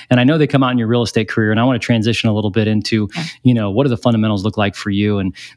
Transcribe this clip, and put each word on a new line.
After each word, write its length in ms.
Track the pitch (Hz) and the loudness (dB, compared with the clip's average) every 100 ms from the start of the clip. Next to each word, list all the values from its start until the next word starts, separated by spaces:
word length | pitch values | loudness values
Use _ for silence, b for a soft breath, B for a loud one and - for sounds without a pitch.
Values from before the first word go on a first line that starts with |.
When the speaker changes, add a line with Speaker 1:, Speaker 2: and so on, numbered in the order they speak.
| - | 0
Speaker 1:
and 120 | 123 | 2
I 20 | |
know 160 | 127 160 | 4 2
they 80 | 147 | 2
come 160 | 135 | 2
out 80 | 127 | 0
in 80 | 123 | 0
your 80 | 110 | 0
real 160 | 120 | 0
estate 260 | 110 117 107 | 0 -2 -2
career. 220 | - 107 | 0 0
And 80 | 107 | 2
I 60 | |
wanna 160 | 123 120 | 2 0
transition 480 | - 117 107 107 117 | 0 0 0 0 0
a 40 | |
little 200 | 107 104 | 0 0
bit 160 | 110 107 | 0 0
into, 400 | 107 - 113 101 B | 0 0 -2 -2 B
Speaker 2:
Yeah. 80 | 160 B | -10 B
Speaker 1:
you 120 | 127 | 0
know, 140 | 120 101 | 2 0
what 140 | 104 | 0
do 60 | 143 | 0
the 80 | 117 | 0
fundamentals 480 | 123 113 107 101 | 0 0 0 0
look 120 | 104 107 | -2 -2
like 200 | 101 - | -4 -4
for 140 | 104 | -4
you? 280 | 101 104 101 | -2 0 0
And 160 | 95 B B | -4 B B